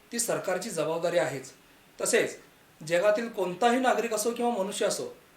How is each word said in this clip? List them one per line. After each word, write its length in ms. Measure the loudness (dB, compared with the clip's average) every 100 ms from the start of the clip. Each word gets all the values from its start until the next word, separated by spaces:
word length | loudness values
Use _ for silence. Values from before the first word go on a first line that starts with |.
| -8
ती 80 | -4
सरकारची 500 | -2 -2 -2 -4 -4
जबाबदारी 480 | -2 -2 0 0 2
आहेच. 340 | 0 -4 -10 -18 -20 -20 -18 -6
तसेच 360 | 2 2 2 -4 -18 -20 -20 -16 -2
जगातील 420 | 2 4 2 0
कोणताही 500 | -4 -4 2 4 4
नागरिक 340 | 2 2 0
असो 180 | 0 -2
किंवा 200 | 0 0
मनुष्य 340 | 0 -2 0 0
असो, 320 | -2 -6 -12 -14